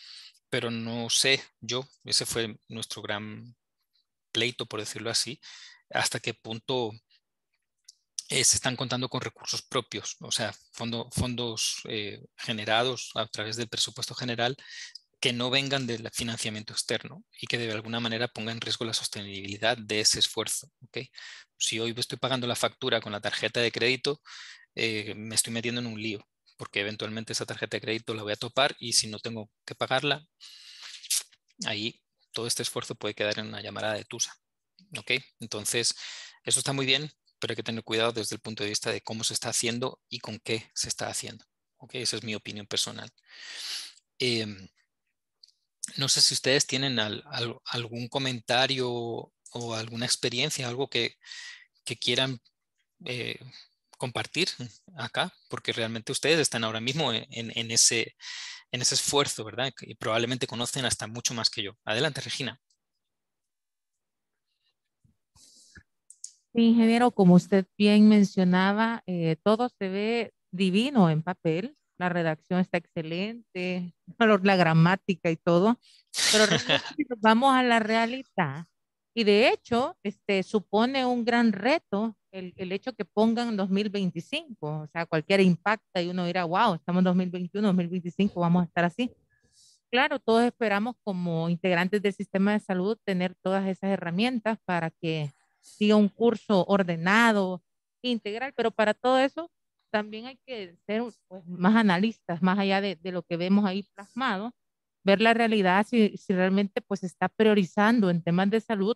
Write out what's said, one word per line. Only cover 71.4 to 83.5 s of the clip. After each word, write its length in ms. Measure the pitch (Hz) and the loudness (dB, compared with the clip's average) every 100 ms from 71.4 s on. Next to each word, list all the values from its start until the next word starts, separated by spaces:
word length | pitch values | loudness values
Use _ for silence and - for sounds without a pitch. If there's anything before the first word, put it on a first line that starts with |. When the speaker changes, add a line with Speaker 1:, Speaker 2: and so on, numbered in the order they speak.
| 170 160 233 302 _ - | -2 -2 -4 -12 _ -4
Speaker 2:
la 120 | 180 | -2
redacción 500 | 175 165 156 - 180 | 0 -2 -2 -2 0
está 180 | 180 180 | 0 -2
excelente, 1160 | - - 156 170 208 233 - 185 180 180 180 - - | -4 -8 -6 -4 -6 -8 -12 -6 -4 -4 -8 -14 -10
<laughs> 360 | - 226 202 | 2 4 6
la 120 | 190 190 | 6 6
gramática 720 | 165 160 165 196 - 180 170 | 6 6 6 4 0 -2 -2
y 60 | 160 | 0
todo, 420 | - 175 208 247 _ _ _ - - | 4 4 4 2 _ _ _ -2 2
pero 160 | 214 214 | 4 6
realmente 380 | 165 - 143 - | 4 2 0 -2
Speaker 1:
<laughs> 120 | - | -6
Speaker 2:
si 60 | 277 | -6
nos 120 | 233 | 2
vamos 320 | 220 220 269 254 | 4 6 6 4
a 60 | |
la 160 | 247 226 | 4 2
realidad, 840 | 214 226 226 262 - - 156 139 170 _ _ _ _ | 2 0 0 -4 -6 -2 -2 -4 -12 _ _ _ _
y 100 | 226 208 | 0 4
de 240 | 208 277 | 6 6
hecho, 480 | 427 - 233 285 - | 2 0 0 0 -4
este, 380 | 202 - - 196 | -10 -6 -2 -2
supone 640 | 185 214 - 202 247 277 254 | 0 -2 2 2 2 2 0
un 180 | 247 233 | 0 2
gran 260 | 240 233 | 4 4
reto 600 | 196 240 330 - 196 226 208 _ | 4 2 0 0 -2 -2 -6 _
el, 220 | 190 180 185 | -12 -12 -8
el 140 | 185 | -6
hecho 220 | 196 - | -6 -6
que 120 | - 202 | -8 -2
pongan 500 | - 220 226 240 | 2 4 4 0